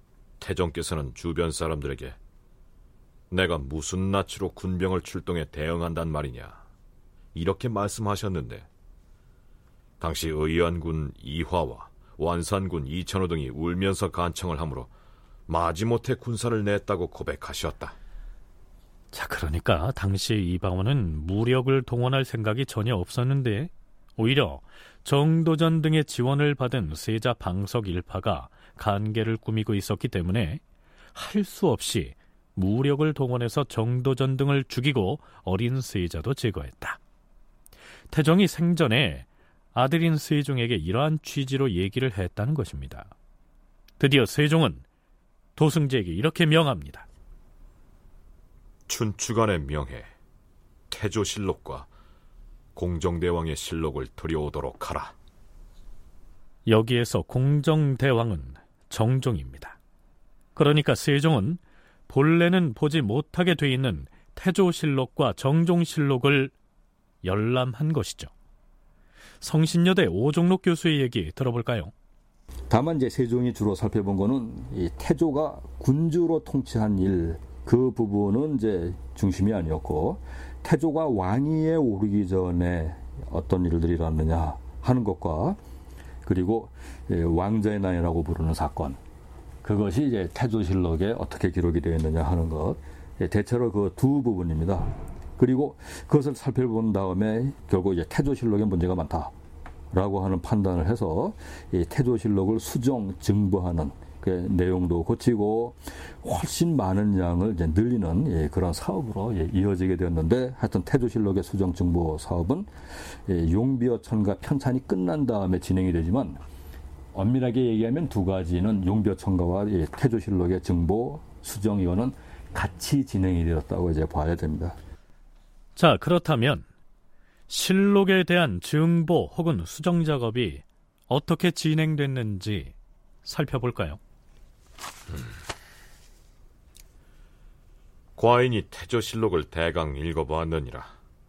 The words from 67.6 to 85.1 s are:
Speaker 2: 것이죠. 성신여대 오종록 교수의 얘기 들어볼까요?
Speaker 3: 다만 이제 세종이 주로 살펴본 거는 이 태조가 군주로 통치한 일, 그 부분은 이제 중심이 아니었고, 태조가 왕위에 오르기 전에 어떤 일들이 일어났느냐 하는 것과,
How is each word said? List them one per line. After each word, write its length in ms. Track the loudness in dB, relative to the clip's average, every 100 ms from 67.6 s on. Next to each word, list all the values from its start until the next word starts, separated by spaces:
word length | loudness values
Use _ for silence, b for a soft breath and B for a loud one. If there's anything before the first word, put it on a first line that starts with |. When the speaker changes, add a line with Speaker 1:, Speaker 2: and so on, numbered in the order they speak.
| 0 -2 0
Speaker 2:
것이죠. 360 | 0 -2 -6 -14 -20 -20 -20 _ _ _ b b b b b
성신여대 640 | -2 2 4 4 4 6 4
오종록 560 | 2 2 2 4 4
교수의 380 | 2 2 2 2
얘기 320 | 0 -2 -4
들어볼까요? 580 | -2 -2 -2 -2 -4 -4 -12 _ _ _ _ -18 -14 0
Speaker 3:
다만 280 | 2 2 2
이제 140 | 0
세종이 420 | 0 0 2 0
주로 220 | 0 0
살펴본 420 | 0 0 0 0 0
거는 380 | 2 0 -2 -10 -10
이 160 | -4 -4 -4
태조가 640 | -2 2 2 0 -2 -6 -14 -6
군주로 640 | 0 2 2 2 2 0
통치한 560 | 0 -4 -2 0 0 2
일, 360 | 2 2 0 -4 -10 -12
그 260 | 2 4 4
부분은 640 | 0 0 2 2 2 0
이제 400 | 0 0 0 -2 -6 -12 -2
중심이 360 | 0 2 2
아니었고, 720 | 2 0 -4 -2 0 0 -2 B B B B
태조가 460 | 0 2 2 0 0
왕위에 680 | 0 2 2 2 2 2 2
오르기 500 | 2 2 2 2 2
전에 640 | 2 2 2 2 0 -2 -6 -12 -12 -6
어떤 340 | -4 0 2
일들이 280 | 2 2 2
일어났느냐 640 | 2 0 0 2 2 0 -4 -12 -6
하는 240 | 0 2
것과, 520 | 2